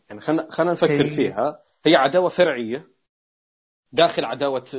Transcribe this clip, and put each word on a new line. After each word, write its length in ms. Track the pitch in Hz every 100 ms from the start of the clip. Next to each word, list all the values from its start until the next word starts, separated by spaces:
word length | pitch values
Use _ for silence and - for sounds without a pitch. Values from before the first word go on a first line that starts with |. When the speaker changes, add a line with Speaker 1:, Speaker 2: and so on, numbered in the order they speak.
| -
Speaker 1:
يعني 120 | 104
خلنا، 260 | 156 160 -
خلنا 200 | - 175
نفكر 340 | 170 160 147 147
Speaker 2:
هي 40 |
Speaker 1:
فيها. 540 | 151 104 101 139 - _ _ 151
هي 100 | 160
عداوة 340 | 131 175 180
فرعية 600 | - 170 127 113 135 - _ _ _ _ _ _ _ _ _ _
داخل 340 | 131 165 - 123
عداوة 380 | 123 143 131 127